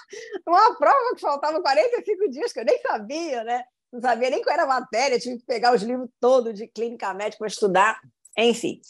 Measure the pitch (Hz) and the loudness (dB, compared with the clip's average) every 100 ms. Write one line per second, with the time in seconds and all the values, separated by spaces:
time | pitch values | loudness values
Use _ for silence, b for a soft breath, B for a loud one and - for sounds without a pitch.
0 | - 415 453 403 - 359 453 - 302 539 | -4 -18 -14 -10 2 6 6 4 4 4
1 | 466 - 349 285 294 320 311 277 480 466 | 2 -2 -2 -2 -2 -2 2 2 2 -2
2 | 370 381 392 254 480 - 226 508 523 254 | -4 -2 -2 -2 -6 -4 0 0 0 -6
3 | 208 302 339 240 226 247 247 _ _ 247 | -6 -8 -6 -6 -4 -6 -6 _ _ -4
4 | 247 226 254 311 466 294 294 254 254 220 | -2 0 0 0 0 0 2 0 0 -2
5 | 269 247 247 240 - 233 240 247 220 254 | 0 0 -4 -10 -6 0 2 2 0 -6
6 | 247 _ 240 262 226 202 - - 233 233 | -8 _ 4 4 2 -8 -12 -8 -8 -6
7 | 208 185 214 - 214 - 208 180 208 226 | -8 -6 -8 -6 -8 -2 2 4 2 0
8 | - _ _ - 233 233 - - B | -12 _ _ 0 2 2 -4 -8 B